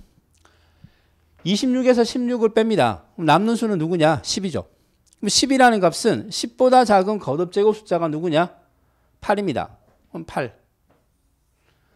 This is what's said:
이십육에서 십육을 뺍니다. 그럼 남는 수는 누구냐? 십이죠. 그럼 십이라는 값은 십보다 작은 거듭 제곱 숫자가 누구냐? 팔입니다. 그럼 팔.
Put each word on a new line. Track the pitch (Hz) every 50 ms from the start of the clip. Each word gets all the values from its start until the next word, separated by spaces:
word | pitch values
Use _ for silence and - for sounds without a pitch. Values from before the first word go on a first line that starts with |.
| - _ _ _ _ _ _ _ _ _ _ _ _ _ _ _ - - _ _ _ _ _ _ _ _ _ _ -
이십육에서 | 170 208 - 277 254 247 254 240 254 247 240
십육을 | 233 226 - 254 240 240 247 220 226 220
뺍니다. | 226 226 220 226 214 160 127 113 98 - - _ _
그럼 | - 165
남는 | 151 147 175 208 226 233
수는 | - 233 214 208 156
누구냐? | 156 165 185 170 151 156 156 101 -
십이죠. | - - 208 190 180 135 95 - _ _ _ _ _ _ _ _ _ _ _
그럼 | 226 208
십이라는 | - - 285 254 269 262 254 240 226 202
값은 | 180 165 - - - 220 147 104 - 220
십보다 | - - - 233 - - 254 254 254 254 247
작은 | 208 202 190 185 208 214 190
거듭 | - 135 135 165 180 175
제곱 | - 202 208 214 208
숫자가 | 214 - - 180 165 170 156
누구냐? | 151 156 175 175 147 160 175 175 - _ _ _ _ _ _ _ _ _ _ _ _ _
팔입니다. | - - 202 208 202 175 117 98 80 - - _ _ _ _ _ _ _
그럼 | - 170 165
팔. | - - 165 135 107 - _ _ _ _ _ _ _ _ _ _ _ _ _ _ _ _ _ _ _ _ _ _ _ _ _ _ _ _